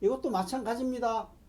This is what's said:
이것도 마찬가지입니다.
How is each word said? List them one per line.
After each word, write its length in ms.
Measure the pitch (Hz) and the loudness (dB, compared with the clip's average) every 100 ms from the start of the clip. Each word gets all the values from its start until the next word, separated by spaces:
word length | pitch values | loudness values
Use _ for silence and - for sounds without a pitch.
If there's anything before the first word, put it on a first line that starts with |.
이것도 300 | 196 262 311 | 0 2 0
마찬가지입니다. 1000 | 190 185 262 220 240 254 247 233 226 220 - | 0 0 -2 -2 -2 -2 0 0 0 -4 -10